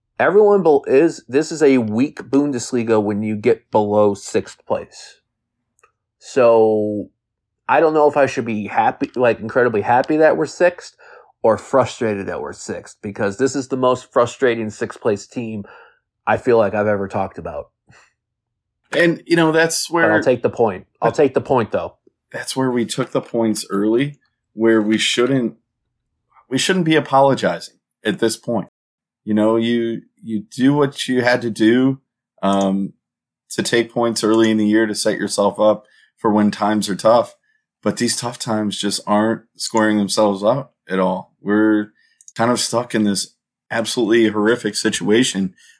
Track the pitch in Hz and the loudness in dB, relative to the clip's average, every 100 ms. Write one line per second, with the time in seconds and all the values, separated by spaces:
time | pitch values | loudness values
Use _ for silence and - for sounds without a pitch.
0 | _ - 131 196 208 202 165 143 - 131 | _ -2 2 6 6 4 4 2 4 4
1 | 165 - - 131 156 156 151 131 110 110 | 4 0 -4 -2 -2 2 4 4 2 0
2 | 147 - - 135 147 123 - 123 113 110 | -2 -4 -2 0 0 -4 -4 -4 0 0
3 | 104 104 107 107 113 110 _ 110 104 104 | 0 -2 -4 -2 0 0 _ 0 2 2
4 | 104 101 - 107 - - _ 113 - - | 2 0 -4 -4 -4 -14 _ -8 -6 -18
5 | - - _ _ _ _ _ _ _ _ | -20 -20 _ _ _ _ _ _ _ _
6 | _ _ - 135 120 117 110 107 107 104 | _ _ -6 2 4 6 4 2 -2 -6
7 | 90 _ _ _ _ _ - 139 160 156 | -10 _ _ _ _ _ 0 2 4 4
8 | 147 147 135 - 113 107 101 - 117 - | 2 4 0 0 -6 -6 -4 0 0 -2
9 | 139 120 123 107 110 131 123 107 101 123 | -6 0 0 0 -2 0 0 0 0 0
10 | - 156 156 160 151 - 180 175 - _ | 2 2 2 2 -2 0 0 0 -12 _
11 | - - _ _ 113 104 - 135 120 - | -20 -20 _ _ 0 0 0 0 0 -2
12 | 113 101 90 80 71 - - 85 - - | -4 -4 -6 -8 -10 -12 -12 -12 -14 -16
13 | 107 98 101 98 131 143 131 131 127 123 | -14 -6 -6 -2 -2 -2 -6 -2 0 0
14 | - 127 120 - 127 113 110 - 113 - | -2 0 0 0 0 0 -6 -6 -10 -4
15 | 120 101 - 131 113 110 - - - _ | -4 -4 -6 -10 -10 -10 -14 -20 -20 _
16 | _ _ - 107 - 117 101 104 104 101 | _ _ -4 -2 2 2 2 0 -2 -2
17 | 98 104 95 - 80 76 - _ _ _ | -4 -6 -6 -8 -12 -12 -14 _ _ _
18 | _ _ _ _ _ _ _ _ _ - | _ _ _ _ _ _ _ _ _ 0
19 | 170 160 - 170 160 160 165 - - 170 | 2 0 -2 2 2 2 2 0 -4 0
20 | 160 160 143 123 120 - 113 95 - _ | 2 2 2 0 -2 0 0 -2 -12 _
21 | 117 - 143 139 117 127 107 90 85 - | -2 2 2 0 0 0 0 -4 -6 -12
22 | _ _ _ 101 - 135 131 123 104 - | _ _ _ -12 -8 -4 -2 -2 -4 -6
23 | 123 135 - 117 113 101 - 98 107 117 | -4 -6 -4 -2 -2 -2 -4 -2 0 0
24 | 143 143 _ _ _ 107 113 113 107 110 | -2 -8 _ _ _ 0 2 2 2 0
25 | - - 123 135 165 - _ _ _ _ | 0 0 0 0 -2 -8 _ _ _ _
26 | _ _ _ _ _ 135 - 185 156 156 | _ _ _ _ _ -4 0 0 2 0
27 | - 135 139 123 95 85 - _ _ _ | 2 2 2 2 -2 -4 -10 _ _ _
28 | 107 92 113 - - 113 - _ _ _ | -6 0 -2 -2 -6 -6 -6 _ _ _
29 | _ _ 107 107 107 113 117 120 113 113 | _ _ -4 0 2 0 0 -2 -4 -8
30 | - _ - 110 107 - 131 143 139 - | -12 _ -10 -10 -10 -2 0 2 0 -2
31 | - 127 120 123 117 104 110 123 131 135 | -4 0 2 0 -2 0 2 4 2 -2
32 | _ _ _ _ 98 98 98 98 98 - | _ _ _ _ -2 0 0 -2 -6 -10
33 | _ _ _ _ _ - 104 117 113 123 | _ _ _ _ _ -6 -2 0 -2 -2
34 | 117 110 107 110 113 107 104 110 110 101 | -2 0 0 2 2 2 2 2 0 -2
35 | 110 101 98 - 101 - 107 104 - _ | -2 -2 -4 0 -2 2 2 0 -4 _
36 | _ _ 117 104 104 - 104 107 104 90 | _ _ 0 2 2 0 -2 -2 -4 0
37 | 110 120 - - _ _ _ _ 107 - | 2 2 0 -8 _ _ _ _ -4 -2
38 | 120 - 120 127 - 107 107 98 104 - | -4 -4 -8 -10 -6 -4 -4 -4 -6 -6
39 | - 104 110 113 - _ - 113 107 104 | -2 0 0 -2 -8 _ -4 0 2 0
40 | 98 - 107 98 104 135 135 _ - 95 | 0 0 0 2 -2 -2 -6 _ -6 -2
41 | 92 92 - _ 98 107 110 107 104 _ | -2 -2 -10 _ -2 2 2 2 -2 _
42 | _ _ - - 117 120 - 113 123 113 | _ _ -18 -4 -2 0 -2 -4 -2 -2
43 | 104 98 - _ _ _ _ 117 110 127 | 0 -2 -6 _ _ _ _ -6 -4 -2
44 | 104 117 110 107 107 120 107 - 107 - | 2 2 2 2 0 0 -2 -4 -4 -2
45 | 98 110 131 98 95 - _ _ | 0 2 2 -2 -6 -8 _ _